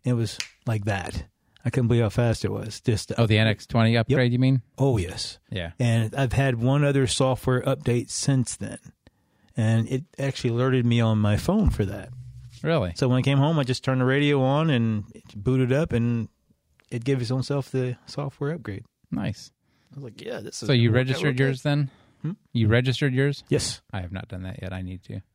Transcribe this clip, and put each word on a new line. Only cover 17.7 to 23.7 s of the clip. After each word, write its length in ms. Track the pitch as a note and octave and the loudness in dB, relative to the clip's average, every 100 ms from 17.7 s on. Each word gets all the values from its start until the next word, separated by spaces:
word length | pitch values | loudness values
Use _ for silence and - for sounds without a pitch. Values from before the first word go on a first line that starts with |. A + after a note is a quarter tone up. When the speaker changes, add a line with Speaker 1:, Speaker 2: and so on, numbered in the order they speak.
Speaker 1:
the 260 | C3 B2+ A#2+ - | -4 -4 -6 -12
software 460 | - B2+ - C#3+ | -10 -10 -6 -6
upgrade. 320 | E3+ A2+ G2 - _ _ | -6 -8 -12 -14 _ _
Speaker 2:
Nice. 420 | - G3+ G#2 - _ _ _ _ | -6 -6 -8 -14 _ _ _ _
Speaker 1:
I 40 | C#3+ | -16
was 80 | |
like, 160 | C3 - | -16 -14
"Yeah, 160 | - B3 | -10 -10
this 220 | G2+ - | -10 -8
is 40 | A2+ | 0
Speaker 2:
So 60 | |
you 160 | B2+ A#2 | 4 4
Speaker 1:
gonna 40 | A#2 | 4
work 0 | |
out 80 | B2+ | 2
Speaker 2:
registered 260 | C3 D3+ | 0 0
Speaker 1:
okay." 100 | B2+ | 0
Speaker 2:
yours 180 | C3+ C3 | 0 0
then? 280 | D3+ C#3+ C#3 _ _ _ | -2 -2 -2 _ _ _
Speaker 1:
Hmm? 80 | D3+ G3+ _ | -10 -10 _
Speaker 2:
You 140 | A#2+ A2 | 0 2
registered 440 | A#2 B2+ B2 C#3+ | 2 0 -2 -2
yours? 320 | B2+ C#3 C#3+ - | 0 -2 -4 -4
Speaker 1:
Yes. 320 | D3 - | -4 -4